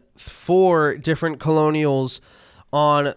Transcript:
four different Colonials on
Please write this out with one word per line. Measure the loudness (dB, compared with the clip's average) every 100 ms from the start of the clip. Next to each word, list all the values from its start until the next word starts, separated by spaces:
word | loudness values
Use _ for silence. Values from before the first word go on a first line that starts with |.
| _ -20
four | -20 -12 0 2 4 4 0 -2
different | -4 -2 -4 -4
Colonials | -2 0 2 0 0 -2 -4 -8 _ -20 -20 _ -6
on | -2 2 2 0